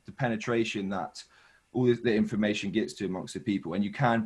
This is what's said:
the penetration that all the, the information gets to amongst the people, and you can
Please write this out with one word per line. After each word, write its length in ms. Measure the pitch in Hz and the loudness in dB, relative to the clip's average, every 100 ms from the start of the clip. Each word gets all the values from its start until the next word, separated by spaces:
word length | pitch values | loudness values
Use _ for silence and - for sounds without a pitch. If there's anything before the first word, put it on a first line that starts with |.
the 80 | - | -12
penetration 800 | - 131 110 123 117 113 107 98 | -4 -2 -2 0 0 0 -2 -4
that 320 | 95 - - - _ - _ _ | -4 -6 -10 -20 _ -20 _ _
all 120 | - | 2
the, 100 | 123 | 4
the 200 | 120 117 | 4 4
information 560 | 107 107 104 104 104 101 | 2 2 2 0 0 -2
gets 220 | 104 95 | -2 -2
to 140 | - 98 | -4 -4
amongst 260 | 92 - | -4 -6
the 80 | 95 | -6
people, 320 | - 98 85 | -2 -2 -2
and 100 | 90 | -2
you 80 | 101 | -2
can 300 | 101 127 117 | 2 2 2